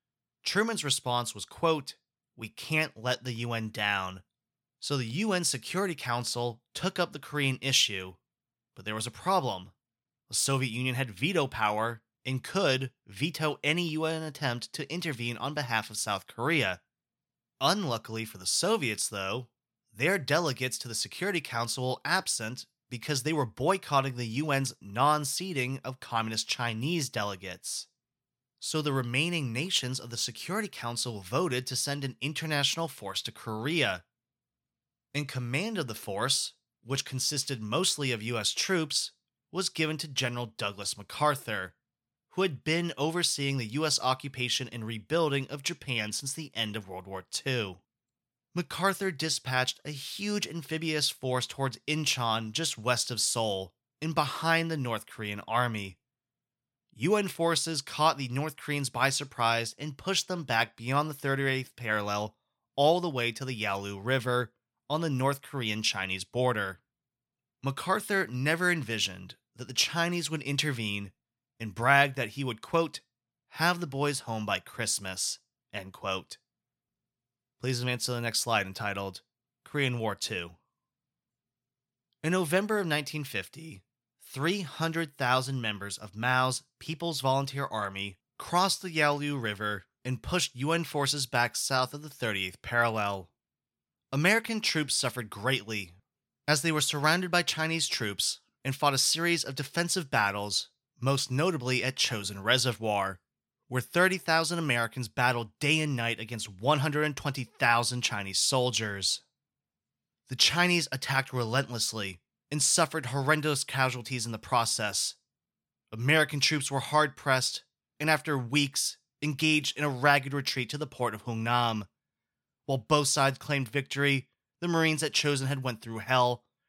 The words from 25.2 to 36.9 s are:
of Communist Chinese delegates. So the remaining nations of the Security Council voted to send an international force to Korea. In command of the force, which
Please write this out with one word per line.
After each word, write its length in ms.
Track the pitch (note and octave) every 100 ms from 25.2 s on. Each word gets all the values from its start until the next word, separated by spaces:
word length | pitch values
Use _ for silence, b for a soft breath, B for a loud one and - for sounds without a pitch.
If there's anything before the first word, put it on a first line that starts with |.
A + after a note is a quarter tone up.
| C#3 - F#3+ C#3+ B2 C3+
of 160 | C3 C3
Communist 480 | - A#2 A2+ A2 -
Chinese 600 | - A#2+ A2 C#3 F3 C3+
delegates. 800 | A#2 G2+ F#2+ F#2+ F2+ - - - _ _ _ _ _ _ _
So 220 | - D#3
the 120 | D3
remaining 600 | C3+ A#2+ B2+ E3 F3 C3
nations 460 | A2+ F3+ - B2+ B2+
of 100 | A#2+
the 80 | A#2
Security 500 | - A2 - G3+ G#3+
Council 540 | - A#2+ A#2+ B2+ G#2
voted 460 | F#2 B2+ F3+ B2 B2+
to 80 | C3
send 280 | C#3+ C#3+
an 140 | C#3 -
international 680 | D3 D3+ D#3+ D3 C#3 D#3+ E3
force 340 | - G2 F#2+
to 80 | -
Korea. 720 | - A#2 A2 C3 E3+ A2+ F2+ - _ _ _ _ _ _ _ _ _ _
In 120 | D3 C#3+
command 520 | C3 A#2+ C#3 G#3+ G#3
of 100 | B2+
the 60 |
force, 600 | G#2+ - G2 B2+ - - - _ _
which 220 | A#2